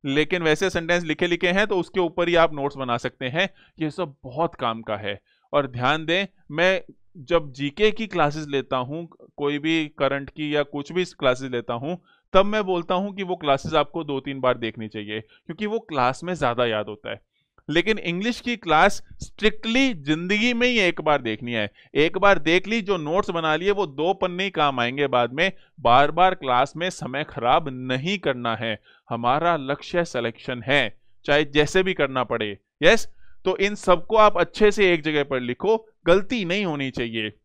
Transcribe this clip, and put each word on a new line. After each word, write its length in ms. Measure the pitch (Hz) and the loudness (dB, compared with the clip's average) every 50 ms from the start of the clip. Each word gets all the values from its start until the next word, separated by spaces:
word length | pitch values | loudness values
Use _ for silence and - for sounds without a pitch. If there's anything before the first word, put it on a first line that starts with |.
| - | -4
लेकिन 380 | 135 135 147 151 147 185 180 | -2 0 0 0 0 0 0
वैसे 280 | 165 160 151 151 196 185 | 2 2 2 2 0 -2
सेंटेंस 340 | - 180 165 165 175 175 175 | -2 -2 -2 0 0 0 0
लिखे 220 | 156 151 - 185 | -2 -2 0 0
लिखे 220 | 170 170 170 - 175 | 0 0 0 0 0
हैं 180 | 175 196 214 | 2 2 0
तो 120 | 208 208 185 | 0 0 -2
उसके 220 | 175 - - 190 | -2 -2 0 0
ऊपर 280 | 180 165 170 - 175 175 | 0 0 0 0 0 2
ही 60 | 170 | 4
आप 180 | 165 165 165 | 4 4 4
नोट्स 240 | 156 147 139 143 139 | 2 -4 -6 -6 -4
बना 200 | 139 131 123 120 | -6 -4 -2 -2
सकते 300 | 120 - 127 _ _ 135 | -2 -2 -6 _ _ -8
हैं। 220 | 127 120 165 190 190 - _ _ _ _ - | -4 -2 -2 -2 -2 -4 _ _ _ _ -6
ये 120 | 160 156 | -6 -6
सब 240 | 147 - 185 151 135 _ - | -4 -6 -8 -8 -8 _ -18
बहुत 300 | 131 117 147 165 165 - | -12 -4 -4 -4 -4 -2
काम 280 | - 135 117 113 113 | -4 -4 -4 -4 -4
का 140 | 110 - 107 | -6 -6 -6
है। 240 | 104 104 101 101 95 _ _ _ _ _ _ | -6 -4 -8 -8 -8 _ _ _ _ _ _
और 140 | - 147 139 | 0 0 0
ध्यान 400 | 131 123 120 123 127 147 160 160 | 0 -4 -2 0 0 0 0 0
दें, 200 | 151 165 185 196 190 _ _ _ _ | -2 -2 -2 -2 -4 _ _ _ _
मैं 320 | 143 156 175 185 190 180 - - - _ _ _ _ | -2 2 2 2 2 0 -4 -10 -20 _ _ _ _
जब 360 | 175 131 123 170 170 160 143 | -20 -4 0 0 2 2 0
जीके 380 | 123 135 143 143 139 - 208 214 | -8 -6 -6 -6 -2 2 2 2
की 160 | 208 214 220 | 2 0 -6
क्लासेस 400 | 196 - 175 156 147 147 156 156 147 | -4 0 2 2 2 2 -2 -8 -2
लेता 280 | 139 139 123 123 135 | -2 -4 -2 -2 -2
हूँ, 320 | 131 127 123 147 165 170 165 - _ - - _ | -2 -2 -4 -6 -10 -10 -12 -16 _ -20 -20 _
कोई 220 | - 147 143 147 147 | -4 -2 -2 -2 -2
भी 280 | 143 160 165 165 156 147 _ - | 0 0 0 0 -2 -4 _ -2
करंट 320 | 143 135 139 139 139 131 | 0 0 0 -2 -6 -10
की 240 | _ - 151 147 147 | _ -8 -6 -2 0
या 60 | 147 | -2
कुछ 300 | 147 143 - 143 139 - | -2 -2 -4 -10 -8 -4
भी 120 | 165 180 180 | -2 -2 -2
क्लासेस 460 | 170 - _ 139 131 127 123 131 131 | -2 -4 _ 2 2 2 2 -2 -4
लेता 240 | 123 120 113 - 120 | -4 -4 -4 -4 -6
हूँ, 280 | 120 127 151 180 175 _ _ _ _ _ _ | -6 -4 -6 -8 -8 _ _ _ _ _ _
तब 120 | - 190 190 | 4 4 4
मैं 200 | 196 208 214 208 | 4 0 -2 -2
बोलता 300 | 185 185 175 170 - 185 | 0 -2 -4 -2 -2 -2
हूँ 200 | 180 196 202 196 | -2 -2 -4 -6
कि 80 | 196 | -8
वो 140 | 196 180 180 | -6 -6 -6
क्लासेस 380 | 170 170 147 139 135 - 160 156 | -4 0 0 0 0 0 0 0
आपको 300 | 156 147 - - 170 160 | 0 0 0 -4 -8 -6
दो 160 | 147 139 135 | -4 -6 -6
तीन 200 | 127 143 139 135 | -6 -8 -10 -2
बार 180 | 131 127 123 113 | 0 0 0 0
देखनी 300 | 117 110 107 - 110 104 | -2 -8 -6 -8 -12 -10
चाहिए, 320 | - 110 104 104 107 110 | -10 -10 -10 -8 -8 -8
क्योंकि 460 | 107 _ - _ _ - 170 - 214 | -10 _ -20 _ _ -14 -10 -8 -6
वो 120 | 208 214 226 | -4 -4 -6
क्लास 460 | 220 - 160 139 123 123 131 - - | -6 -6 -2 0 0 0 0 -2 -6
में 100 | 175 180 | -8 -4
ज़्यादा 320 | 151 143 123 120 117 123 | -2 -2 -2 0 0 0
याद 200 | 120 110 107 107 | 0 0 -2 -4
होता 240 | 104 107 107 _ 117 | -6 -10 -12 _ -12
है। 100 | 110 - _ _ _ _ _ _ _ _ _ - | -12 -12 _ _ _ _ _ _ _ _ _ -2
लेकिन 280 | 147 165 175 208 220 202 | 0 0 2 0 -2 -2
इंग्लिश 420 | - 175 170 180 202 233 233 - | -2 -6 -6 -4 -4 -4 -6 -4
की 160 | - 247 240 | -6 -6 -6
क्लास 460 | - - 170 156 156 175 208 - - - - - - | -6 -2 2 4 6 6 4 4 0 -6 -12 -16 -16
स्ट्रिक्टली 720 | - - - - - 214 202 - - 220 226 262 269 269 233 | -16 -16 -10 0 0 0 0 0 -4 0 2 2 2 2 0
जिंदगी 600 | 160 139 143 156 160 170 180 208 208 220 247 247 | -4 -2 -2 -2 -2 0 -2 0 2 2 2 2
में 140 | 233 247 254 | 2 2 2
ही 100 | 247 233 | 2 4
एक 220 | 196 175 165 - | 2 2 0 0
बार 220 | 160 151 147 139 | 0 2 2 2
देखनी 300 | 127 117 107 - 120 120 | 2 -2 -6 -4 -6 -6
है। 180 | 120 113 104 101 _ _ - _ - | -2 -2 -2 -4 _ _ -20 _ 2
एक 240 | - 147 170 - 185 | 2 2 2 2 4
बार 200 | 185 202 196 165 | 6 6 6 6
देख 300 | 143 156 165 180 - 190 | 4 2 2 2 2 0
ली, 120 | 220 233 | -2 -2
जो 140 | 190 190 196 | 0 -2 -2
नोट्स 340 | 175 151 147 160 190 202 - | -2 -2 -2 0 0 0 0
बना 260 | 180 170 160 156 156 | -2 -2 0 0 0
लिए 140 | 156 175 196 | 0 0 0
वो 160 | 202 196 196 | 0 0 -2
दो 280 | 160 139 135 151 175 196 | -4 -2 -2 0 0 0
पन्ने 300 | - 196 180 175 180 190 | 0 -2 -4 -2 -4 -6
ही 60 | 196 | -4
काम 300 | 185 165 151 143 135 127 | 0 0 0 0 2 0
आएंगे 260 | 117 120 131 139 143 | -2 -2 0 -2 -2
बाद 260 | 135 127 123 120 117 | 2 2 2 2 0
में। 200 | 123 143 175 190 - - - _ _ - | 0 0 -2 -2 -2 -6 -20 _ _ -2
बार 300 | 131 117 120 131 143 147 | 4 6 6 6 6 4
बार 240 | 156 165 180 190 190 | 4 4 4 4 4
क्लास 380 | 185 151 131 123 123 135 143 - | 0 -2 0 2 2 2 0 -2
में 140 | 135 170 185 | -6 -6 -6
समय 340 | - - 151 131 127 139 151 | -6 -6 -10 -8 -6 -6 -6
खराब 440 | - - - 117 120 135 165 165 143 | -6 -8 -4 0 2 2 2 2 -2
नहीं 500 | 131 127 127 127 127 127 139 175 202 196 | -10 -8 -6 -4 -4 -4 -2 -4 -4 -2
करना 380 | - 151 135 123 120 117 113 | -2 -4 -4 -2 -4 -4 -4
है, 240 | 107 117 113 107 - _ _ _ _ _ _ | -4 -4 -6 -6 -8 _ _ _ _ _ _
हमारा 460 | 120 117 117 120 131 151 160 170 170 | -8 -2 0 0 0 2 2 0 0
लक्ष्य 480 | 156 135 131 143 143 - - - 175 170 | 0 -2 -4 -6 -6 -6 -4 -2 -2 -2
सिलेक्शन 580 | 170 - 127 117 117 117 - - - 127 120 | -2 -4 -4 -4 -4 -6 -6 -10 -8 -8 -8
है, 360 | 110 131 139 143 127 104 - - _ - - - - | -2 0 2 2 2 0 -4 -10 _ -20 -20 -12 -2
चाहे 200 | - 143 147 160 | 2 2 2 2
जैसे 380 | 151 139 151 147 147 - 190 | 2 2 2 2 4 2 2
भी 120 | 185 190 180 | 2 2 0
करना 300 | - 147 135 131 131 123 | 0 -2 -2 0 -4 -2
पड़े। 340 | - 120 113 110 104 101 - _ _ _ _ | -2 -2 -4 -2 -4 -6 -10 _ _ _ _
यस, 260 | 147 170 226 220 - - - - - - - - - | 4 6 6 6 2 -4 -8 -16 -18 -18 -18 -6 -4
तो 120 | 185 185 | -4 -2
इन 180 | - 190 202 208 | 0 -2 -2 -2
सबको 420 | - - - 180 170 175 - 220 | -4 2 2 2 2 2 0 4
आप 220 | 220 214 208 208 175 | 6 6 6 6 4
अच्छे 320 | 175 - - - 214 208 | 0 0 2 4 4 4
से 220 | 202 208 202 185 175 | 4 4 4 4 4
एक 80 | 165 | 2
जगह 220 | 147 160 151 147 143 | 0 0 0 0 0
पर 160 | 143 139 127 | 0 -2 -2
लिखो, 480 | 123 120 127 _ - 190 220 220 220 _ _ _ _ | -2 -2 -4 _ 2 2 2 0 0 _ _ _ _
गलती 380 | 165 180 196 202 - 269 240 196 | 4 4 4 4 0 -2 -2 -2
नहीं 200 | 165 180 208 208 | -2 -2 -2 -2
होनी 260 | 175 151 143 139 131 | -2 -2 -4 -4 -6
चाहिए। 420 | 120 - 123 117 113 113 107 107 104 _ _ | -4 -6 -6 -4 -4 -4 -4 -4 -8 _ _